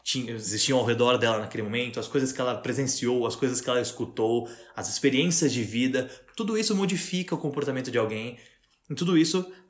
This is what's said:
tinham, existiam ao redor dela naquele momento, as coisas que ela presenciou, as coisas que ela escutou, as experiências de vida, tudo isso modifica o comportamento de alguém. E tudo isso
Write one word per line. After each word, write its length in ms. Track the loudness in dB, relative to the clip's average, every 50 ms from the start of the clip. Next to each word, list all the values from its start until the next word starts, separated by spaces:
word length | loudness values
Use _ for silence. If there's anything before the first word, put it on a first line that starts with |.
| -6
tinham, 320 | -4 -4 -4 -4 -6 -8
existiam 420 | -6 -6 -4 0 0 2 2 4 2
ao 60 | 4
redor 320 | 2 4 4 4 4 4
dela 240 | 4 4 2 2 0
naquele 240 | -2 -4 -6 -6 -4
momento, 340 | -2 -2 -4 -4 -4 -6 -8
as 80 | -8
coisas 240 | -2 0 0 0 0
que 100 | -2 -2
ela 140 | -2 -2 -2
presenciou, 720 | -4 -4 -4 -2 -2 0 -2 -2 0 0 2 2 2 0
as 80 | 0 0
coisas 260 | 0 0 0 0 -2
que 80 | -2 0
ela 120 | 0 0
escutou, 680 | 0 -2 -4 -6 -8 -6 -2 0 2 2 2 0 0 -4 -14 -18 -20 -16 -12
as 120 | -10 -8 -6
experiências 640 | -4 2 2 4 4 4 2 2 2 2 2 2
de 120 | 2 0 -2
vida, 440 | -2 0 0 0 2 2 0 -2 -4 -10 -18 -20 -16 -8
tudo 200 | -4 -2 0 0
isso 200 | 0 2 2 2
modifica 580 | 2 2 0 0 -2 -2 -4 -4 -4 -2 -4 -4
o 40 | -4
comportamento 520 | -4 -4 -4 -2 -4 -2 -4 -4 -4 -2
de 80 | 0 0
alguém. 400 | 0 0 -2 -6 -6 -8 -12 -14 -20 -20 _ _ _ _ _ _ _ -10
E 60 | -6
tudo 220 | -2 0 4 6
isso 320 | 6 4 4 2 -2 -2 -4 -12 -20 -20